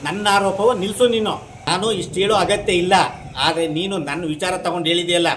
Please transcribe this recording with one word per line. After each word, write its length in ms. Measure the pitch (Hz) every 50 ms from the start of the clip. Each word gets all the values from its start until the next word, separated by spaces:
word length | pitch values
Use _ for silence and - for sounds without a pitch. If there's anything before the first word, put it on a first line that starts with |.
| 147
ನನ್ನ 240 | 147 165 202 208 208
ಆರೋಪವ 420 | 196 202 196 196 190 190 202 226 254
ನಿಲ್ಸು 320 | 202 180 202 214 - 247 247
ನೀನು. 260 | 233 226 220 202 151 113 - - - - - -
ನಾನು 240 | 165 185 196 226
ಇಷ್ಟು 220 | 220 185 - - 156
ಹೇಳೋ 220 | 175 196 202 220
ಅಗತ್ಯ 380 | 202 180 165 202 208 208 - 190
ಇಲ್ಲ, 200 | 175 175 180 196 185 156 127 - - - - - 127
ಆದ್ರೆ 300 | 135 156 165 165 165 160
ನೀನು 300 | 151 156 180 190 196 185
ನನ್ನ 280 | 147 143 143 160 180
ವಿಚಾರ 320 | 156 151 151 185 185 180 185
ತಗೊಂಡು 320 | 185 180 170 175 165 160
ಹೇಳಿದೆಯಲ್ಲ 380 | 170 175 175 170 175 175 175 165 131